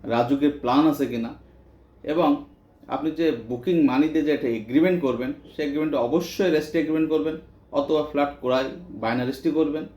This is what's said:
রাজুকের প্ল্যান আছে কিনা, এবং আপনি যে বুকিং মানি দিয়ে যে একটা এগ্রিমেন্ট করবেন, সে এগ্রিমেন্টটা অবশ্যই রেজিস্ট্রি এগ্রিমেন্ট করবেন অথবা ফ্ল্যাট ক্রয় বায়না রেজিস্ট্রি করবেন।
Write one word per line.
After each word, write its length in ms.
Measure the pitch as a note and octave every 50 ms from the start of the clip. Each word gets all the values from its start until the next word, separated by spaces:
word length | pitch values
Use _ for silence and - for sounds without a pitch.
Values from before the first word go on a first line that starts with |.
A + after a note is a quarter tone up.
| -
রাজুকের 560 | - A2+ A#2+ A#2+ B2+ C#3+ C#3 D3 C#3+ C#3+ -
প্ল্যান 260 | - B2 B2+ C#3+ D#3 D#3+
আছে 140 | C#3 C#3+ C#3
কিনা, 260 | A#2 A#2+ A#2 A2+ A#2 - - - - _ - _ - - _ - _ _ _ -
এবং 420 | - D3+ E3+ F3 C#4 D4 C#4 - - - _ _ _ _ _ -
আপনি 240 | - B2 C3+ D3+ D#3
যে 200 | D3+ D#3+ E3 D#3 C#3 A#2 A2 A2+
বুকিং 260 | B2+ B2 - F#3 F3 E3 D3 C3
মানি 180 | B2+ C3+ D#3
দিয়ে 180 | D3+ D#3 D#3+ D3
যে 40 | D3+
একটা 160 | D3 - -
এগ্রিমেন্ট 540 | B2 A2+ A2+ G#2 A2+ B2 D3+ E3 F#3 F3+ E3+
করবেন, 320 | C#3+ C3 A#2+ A2+ B2+ C3 C#3+ - - - -
সে 80 | - D3+
এগ্রিমেন্টটা 360 | C#3+ C#3 D3+ D#3 D3+ C#3+ C3
অবশ্যই 520 | A#2 A#2+ C#3+ F3 F3 - - - G3 F3+
রেজিস্ট্রি 280 | D#3 D3+ D3 - - E3
এগ্রিমেন্ট 280 | D3+ D#3 D#3 D#3+ D#3+ D#3 D#3
করবেন 220 | D#3 C#3+ D#3+ D#3 D#3+ - - - - _ _
অথবা 320 | - C#3+ C#3+ - D#3 D3+ D3 -
ফ্ল্যাট 200 | - C#3+ C#3+ C#3+ - -
ক্রয় 280 | - B2+ B2+ C3 C3 - - - - - - -
বায়না 220 | A2 A2+ A#2+ B2+ B2
রেজিস্ট্রি 260 | B2+ C3+ - - E3 D3 D#3+
করবেন। 260 | D#3 D3 D3 D#3 E3 - -